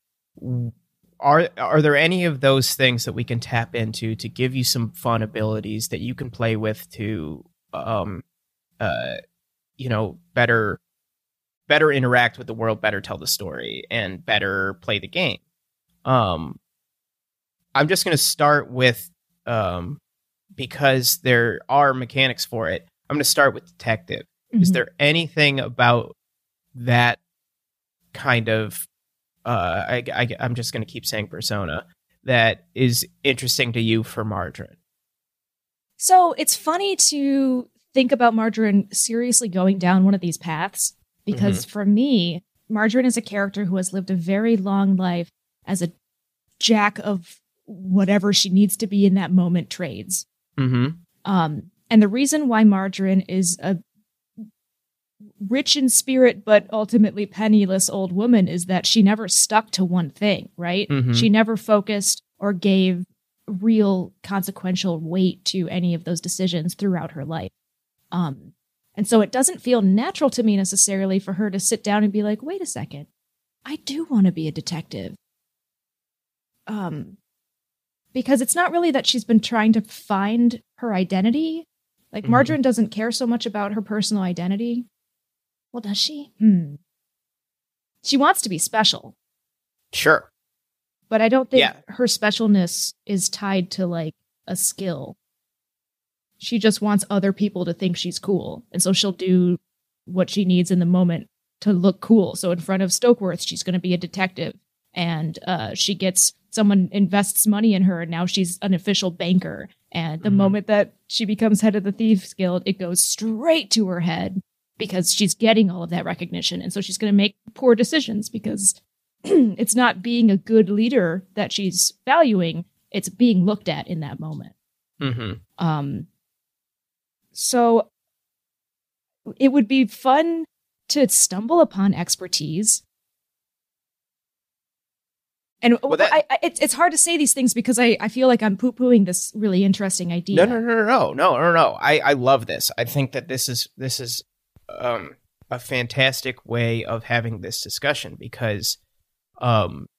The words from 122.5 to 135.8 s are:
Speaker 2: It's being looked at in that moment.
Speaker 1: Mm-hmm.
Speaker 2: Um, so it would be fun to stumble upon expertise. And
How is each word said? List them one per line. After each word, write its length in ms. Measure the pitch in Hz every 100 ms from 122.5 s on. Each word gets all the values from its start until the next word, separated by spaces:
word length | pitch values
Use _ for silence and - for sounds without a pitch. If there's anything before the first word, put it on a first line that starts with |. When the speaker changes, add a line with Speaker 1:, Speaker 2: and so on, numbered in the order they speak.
| 165 - _ _
Speaker 2:
It's 180 | 202 -
being 340 | - 240 185
looked 240 | 180 214 -
at 180 | 147 -
in 140 | 165
that 180 | 143 -
moment. 340 | 156 147 - _ _ _ _ _
Speaker 1:
Mm-hmm. 320 | 139 123 110 110 _ -
Speaker 2:
Um, 440 | 170 151 143 - 165 _ _ _ _ _ _ _ _ _ _ _ _
so 580 | - - 247 233 226 - _ _ _ _ _ _ _ _ _ _ _ _ _ 247 -
it 140 | 269
would 180 | 285 214
be 180 | 269 233
fun 600 | - 262 277 330 330 320 _ _ _ -
to 180 | 294 247
stumble 520 | - - 185 226 339
upon 320 | 311 190 196
expertise. 880 | 175 175 - 180 - 156 160 208 - - _ _ _ _ _ _ _ _ _ _ _ _ _ _ _ _ _ _ _ _ _ _ _ _ _ _ _
And 160 | 240 233